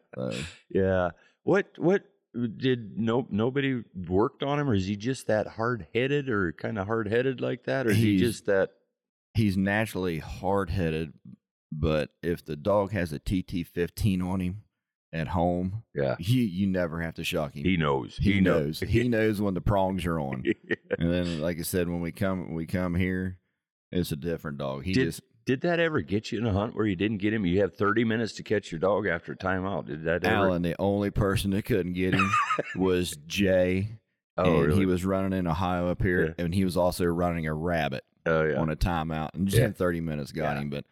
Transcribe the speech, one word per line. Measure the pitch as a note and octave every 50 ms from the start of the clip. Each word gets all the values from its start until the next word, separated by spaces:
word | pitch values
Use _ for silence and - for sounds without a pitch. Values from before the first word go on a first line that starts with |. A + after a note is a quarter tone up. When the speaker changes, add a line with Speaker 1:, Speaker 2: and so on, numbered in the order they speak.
| _ _ -
Speaker 1:
So. | - B1 B1+ A1 B1 C#2+ E2 - - _ _
Speaker 2:
Yeah. | - F#2 F#2+ F#2+ F#2+ F#2 F2+ F2 - - _ _ _ _ _
What, | - D#3 G3+ F#3+ - - -
what | - E3 G3 G3 - _ _ _ _ _ - B2 A#2+ A#2 F#2+ G2+
did | B2+ C3 B2+ A#2+ A#2 G2 - F#2
no, | A2 A2+ A2+ B2+ C3 -
nobody | - G2+ A2 B2+ B2+ C#3 C3+ C3+ C3 B2 A2 - _ F#2 F2+ D#2+
worked | F2+ F#2+ G#2+ C#3 - - -
on | C#3 C#3+ D3
him, | D3 C#3
or | A2+
is | G2 F#2 F#2
he | G#2
just | G2+ G2+ B2 C3+ B2 - -
that | A2 G#2+ G2 -
hard-headed, | - G#2 A2 A#2 B2 A2+ F2+ - - A2+ B2 C3+ C#3+ D3 C#3 C3
or | A#2 G2+ F#2+ E2+
kinda | D2+ - - A#2 A#2 G#2+ F#2+
hard-headed | G2+ A2+ A2+ A2+ G2 G#2+ A#2+ B2+ C3+ C3 A#2+
like | B2+ B2+ C3 B2 -
that, | - C3 C3+ C3 A#2
or |
is | G2+ G#2+
he | A2+ G#2+ G2+
Speaker 1:
He's | F#2+
Speaker 2:
just | F#2 A#2+ G2+ - - -
that? | G2+ F#2+ F#2 - - _ _ _ _ _ _ _ _ _ _ _ _
Speaker 1:
He's | G#2+ A2+ G#2 F#2
naturally | G2 F#2+ G2+ G2+ G#2+ A2+ G#2+ - F#2+ F#2 F2+ E2+ D#2
hard-headed, | - - - - - F#2 G2 G2+ G2 F2 F#2 F#2+ F2+ D#2+ D#2+ D#2 E2 D2+ C2 - _ B1 - - _ _ _ _ _ _
but | - D#2 D2+ D#2+ D#2 D2+ D2 - - _ -
if | E2 F2 D#2 -
the | - D#2
dog | D2+ D2 G#2 G2 G#2 G2+ F#2
has | G#2 G#2 F2 E2 D2+
a | -
T | - - G#2 F#2 F#2
T | - - F2+ D#2+
fifteen | - - F2 E2+ E2+ - - - A2 F#2+ F#2
on | F#2 F#2 F#2 F#2+
him | F2+ F2+ F#2 G#2+ - _ _ _ _ _ _ _ _ _ -
at | D#2+ D#2+ -
home, | - F2+ E2+ F2+ F2+ F2+ F2+ F#2 F#2+ A2 - _ -
Speaker 2:
Yeah. | D2 C#2 C2 B1 -
Speaker 1:
you, | E2+ F#2+ B2 B2+ A#2+
you | G#2+ E2+ F#2 G2+ G2
never | F#2 F#2 F2 E2 D2+ E2+
have | E2+ E2 -
to | - E2
shock | - - E2+ D2+ C#2+ -
him. | - C#2+
Speaker 2:
He | F2+ F#2+ F2
knows. | D#2+ D2 C#2 C2+ B1 - - -
Speaker 1:
He | - G2+ G2+
Speaker 2:
He | G2+
kno- | F#2+ F#2 E2+ E2 D2
Speaker 1:
knows. | D2+ D#2+ -
He | G2+ - G2+ A#2 A#2+ B2
Speaker 2:
<laughs> |
Speaker 1:
knows | A#2 A2 A2 A2 G#2+ G2
when | G#2 G2+ F#2+
the | F2
prongs | E2 - G#2 G2 F#2+ F#2 F#2+ F#2 E2
are | F2 E2 D#2+
on. | D2+ C2+ C2 B1+ B1+ -
Speaker 2:
<laughs> | E2+ - - -
Yeah. | F2 - _ _ G2 -
Speaker 1:
And | E2 E2+ E2+
then, | F2+ F2 F2 F2 D#2
like | D2+ E2+ F2 D#2
I | E2
said, | - - F#2 F2 E2+
when | F2 F2
we | E2+ E2+
come, | D#2 - G#2 F#2+ F#2+ F#2 E2+ - D#2+
we | E2 E2
come | D#2+ - F2+ F#2 F2+ F2
here, | F2 F#2 F#2 F#2 F#2 F#2 F#2 F#2 - _ _ _ _ _ _ _ _ _ _
it's | - F2 E2+ -
a | E2
different | D2 C#2 E2+ E2 D#2 - D#2+ C#2+ C#2
dog. | C#2+ C2+ C2+ C#2 C#2
He | F#2 F#2+
Speaker 2:
Did, | B2+ -
Speaker 1:
just | E2 D#2 - - _ _ _ _
Speaker 2:
did | - B2+ C3+
that | - F3 F3 E3
ever | E3+ E3 D#3 C#3
get | E2 C#2+ F#2 G#2+ - -
you | A#2 G#2
in | A#2
a | A#2 F#2+
hunt | G2 G2+ A#2+ -
where | - A2
you | G#2+ F#2+
didn't | E2+ F#2+ G#2+ A2+ G2
get | F#2 G#2 G#2+
him? | A2+ G2+
You | F2 F2 G2
have | G2+ F2+ -
thirty | - G#2+ G2+ G#2 A2+ B2
minutes | A2+ A2 A#2 A#2 G2+ -
to | - -
catch | - A2 G#2 - -
your | - D#2+
dog | D#2 F#2 G#2 F#2+ G#2+ F#2+
after | E2+ E2+ - -
a | C#2+ -
timeout. | - F#2 F#2 F#2 F#2 G2 G2+ D#2 - G#1
Did | C#2 D#2 D#2
that | D#2+ E2 F2+ E2+
ever | G#2 A2 G#2 G2+ F#2+
Speaker 1:
Alan, | F2+ E2+
the | F2 E2+ E2 -
only | F#2 G2+ G2+ G2+ G2+ G2+
person | - - A2 G2 G2 F#2+ F#2 G2
that | F#2+ G2 -
couldn't | - B2+ G2 E2+ F2 F2+
get | F2+ F#2 F#2 F#2
him | F#2+ - G2 - C6+ C6+ - -
Speaker 2:
<laughs> | - - - -
Speaker 1:
was | F2+ F#2 F#2 F2+ F2+ F2+ F2 - D2 D2
Jay. | D#2+ D#2+ G2 G2+ F#2 F#2 F#2 F2+ F2+ F#2 F#2+ F#2+ A2 A2+ - _ _ _ _ _ _ _ -
Speaker 2:
Oh, | F2+ F2+ E2 D2+
Speaker 1:
and | C#2 D2
Speaker 2:
really? | D2+ G2
Speaker 1:
he | F#2+
was | F#2 F2+ F2+ F2
running | F#2+ G2 F#2+ F#2+ F#2+ F#2+ F#2+
in | F2+ F2
Ohio | D#2+ E2 F#2+ F2+ F2+ F2 F2 F2+
up | F2 - -
here, | G2 F2+ F2 E2 D#2+ D#2+ -
Speaker 2:
Yeah. | F2
Speaker 1:
and | E2+ F2
he | G2 F#2+
was | F#2 D#2+ F2+
also | F2 F2+ E2+ - F#2
running | F2 E2+ E2+ F2+ F2 E2+ E2+ D#2+ D#2
a | D#2
rabbit | D2+ D#2+ F2 E2+ E2 D2+ C#2+ C2+ B1 - _ _ _ _ E2+
Speaker 2:
Oh, | D#2+ D#2+ D#2
yeah. | D#2 D2 C2+
Speaker 1:
on | D#2+ D#2+
a | D#2
timeout, | D#2 - F#2+ F2 E2 D#2+ D#2+ D#2+ D#2 D#2 - -
and | D2 F#2 G2
just | G2 -
Speaker 2:
Yeah. | A#2+ A2
Speaker 1:
in | F#2+
thirty | - F#2 F2+ F2 E2+
minutes | E2 E2 D#2 D2 C#2 -
got | - E2+ D#2 D2 D2
Speaker 2:
Yeah. | C#2+
Speaker 1:
him. | C#2+ D2
But | C#2 C#2+ - -